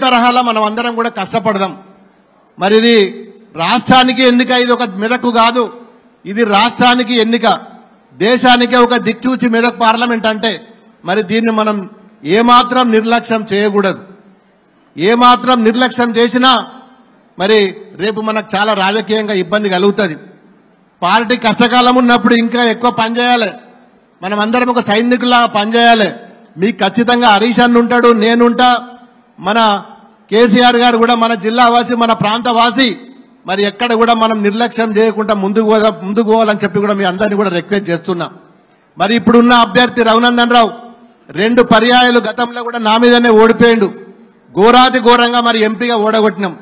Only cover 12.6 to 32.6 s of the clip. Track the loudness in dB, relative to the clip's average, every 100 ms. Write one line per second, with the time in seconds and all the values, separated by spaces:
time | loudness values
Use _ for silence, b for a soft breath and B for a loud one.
12.6 | 2 0 0 0 0 -2 -2 -6 -4 -2
13.6 | -2 0 -2 -4 -12 -20 _ _ _ _
14.6 | _ _ _ -4 0 2 4 2 0 0
15.6 | 0 0 -2 -2 -2 0 0 2 0 0
16.6 | -4 -16 -20 _ _ _ _ -6 0 2
17.6 | 0 -4 -16 -8 -6 -6 -6 -6 -4 -4
18.6 | -2 0 -2 -2 -2 -4 -2 -4 -2 -4
19.6 | -2 0 0 0 -4 -6 -16 -20 _ _
20.6 | _ _ _ -6 -2 0 0 -2 -2 0
21.6 | 0 0 0 2 2 2 2 0 0 -2
22.6 | -2 -2 -4 -2 -4 -2 0 0 -2 -8
23.6 | -20 -20 _ _ _ _ -6 -4 -2 -2
24.6 | -2 -2 -2 -2 0 -2 0 2 0 -2
25.6 | -2 2 4 2 0 -6 -20 -20 -18 -6
26.6 | -4 -2 -2 -2 0 2 4 4 2 2
27.6 | 2 2 2 2 2 2 2 2 2 2
28.6 | 0 0 -4 -20 -20 _ _ -10 -4 0
29.6 | 0 0 -6 -20 -20 _ -2 2 4 4
30.6 | 2 2 2 2 0 0 0 -2 -2 2
31.6 | 2 2 0 -2 0 0 -2 -2 -2 0